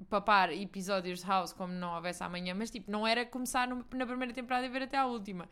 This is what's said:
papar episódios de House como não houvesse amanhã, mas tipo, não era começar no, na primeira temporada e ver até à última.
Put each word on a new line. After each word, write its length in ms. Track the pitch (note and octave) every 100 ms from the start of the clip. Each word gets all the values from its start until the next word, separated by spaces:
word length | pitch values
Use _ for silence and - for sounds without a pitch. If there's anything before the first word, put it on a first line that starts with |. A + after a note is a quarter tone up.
| F#3
papar 440 | G#3 G3+ G3+ F3+
episódios 680 | D#3+ G3 G3 F#3 G3 F3+ F3+
de 60 | F3+
House 240 | F#3+ F3
como 220 | - F3+
não 200 | F3+ F3 E3+
houvesse 280 | F3 F3
amanhã, 300 | F3+ F3 F3+
mas 160 | F#3+ A3+
tipo, 180 | A#3 F#3+
não 160 | G#3+ A3+
era 200 | A3+ A#3+
começar 420 | B3+ B3 C4 B3
no, 160 | B3 -
na 120 | B3+ A#3+
primeira 260 | B3+ B3+
temporada 320 | A#3 A#3+ B3+ B3+
e 40 |
ver 140 | B3+
até 120 | C4 C#4
à 80 | C4
última. 440 | A#3+ G3+ F#3 E3+